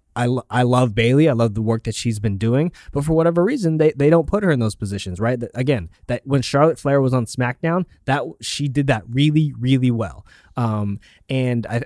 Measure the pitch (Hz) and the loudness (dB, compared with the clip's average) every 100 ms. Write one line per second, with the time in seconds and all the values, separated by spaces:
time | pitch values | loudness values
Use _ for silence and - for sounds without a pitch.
0 | _ 120 123 120 - 120 123 127 123 104 | _ -2 0 -2 -2 0 2 4 2 2
1 | 117 139 160 117 117 104 110 113 113 - | 2 4 4 2 0 0 -2 -2 -4 -6
2 | 120 107 104 98 113 127 170 - - - | -4 -2 -4 -2 0 0 0 -6 -8 -6
3 | 147 160 165 170 190 277 170 160 156 139 | 0 2 2 2 0 0 0 2 2 4
4 | 147 170 151 208 190 135 110 - 98 98 | 4 4 2 0 0 2 0 -4 -6 -6
5 | 95 90 113 123 117 120 131 123 85 - | -8 -4 -2 -2 -6 -4 -2 -2 -4 -14
6 | - 123 135 139 - 143 156 156 139 139 | -8 -8 -2 -2 0 2 2 2 0 2
7 | 131 127 113 - 123 - 165 175 180 _ | 2 0 -2 -4 -4 -4 -4 -2 -4 _
8 | - 139 139 - - - 143 135 139 113 | -4 -4 -4 -10 -10 -6 -2 -2 0 -2
9 | 113 127 151 151 151 117 123 135 127 117 | -2 0 2 2 0 -2 0 2 2 0
10 | 101 - - - _ - 117 107 104 101 | -4 -10 -20 -20 _ -4 -2 -2 -4 -6
11 | - _ - 131 127 120 113 117 | -12 _ -6 -2 -2 -2 -4 -6